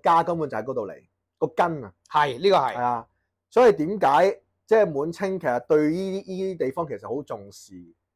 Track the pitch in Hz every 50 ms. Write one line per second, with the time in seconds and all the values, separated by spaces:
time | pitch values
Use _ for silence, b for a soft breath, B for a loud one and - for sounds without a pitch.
0 | - 180 170 165 165 175 175 165 156 135 - - 123 131 127 123 104 92 87 -
1 | _ _ _ _ _ _ _ - 160 147 - - 180 170 160 143 117 95 - _
2 | _ - - 151 147 143 120 123 175 202 190 160 135 123 110 120 123 123 120 117
3 | 113 _ _ _ _ _ _ _ _ _ - - 254 226 - 156 151 170 214 202
4 | 170 135 143 156 185 196 - - _ _ _ _ _ - 220 220 208 175 151 139
5 | 151 170 170 - 202 190 190 180 165 139 120 120 - - 160 151 151 151 160 180
6 | 190 190 185 196 - 185 185 180 190 190 185 160 139 131 131 175 170 143 120 98
7 | - 98 117 147 143 - 131 104 98 101 101 - - - 92 90 87 82 _ _
8 | _ _ _